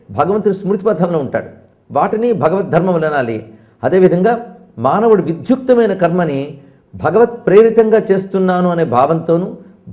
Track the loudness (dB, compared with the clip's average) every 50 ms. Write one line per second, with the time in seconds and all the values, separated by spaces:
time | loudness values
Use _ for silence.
0 | _ -10 -4 -2 -2 0 0 0 0 -2 -2 -2 -4 -4 -4 -2 0 -2 0 0
1 | -2 -2 -2 -4 -4 -2 -6 -6 -6 -8 -18 -20 -20 _ _ _ _ _ -2 -2
2 | 0 0 -2 -2 0 0 0 0 0 0 0 -2 -2 0 0 0 0 2 0 0
3 | -2 -2 -2 -2 -2 -2 -6 -8 -10 -14 -20 -20 _ _ _ -6 -2 0 2 4
4 | 4 4 2 2 2 0 0 -2 -6 -14 -20 -20 -20 _ -10 -4 -2 0 0 2
5 | 4 4 2 2 2 -4 -6 -8 -2 -2 -2 -2 0 -2 0 0 0 0 0 -2
6 | -2 0 0 0 -2 -2 -4 -6 -8 -10 -14 -20 -20 -20 _ _ _ _ -14 -4
7 | -4 0 2 2 2 2 0 -6 -2 4 6 6 6 6 4 2 2 4 2 2
8 | 2 2 0 0 0 -2 -2 0 0 2 0 0 0 0 0 0 -2 0 2 2
9 | 2 2 0 -2 0 0 0 0 -2 -6 -10 -14 -20 -20 -20 _ _ -20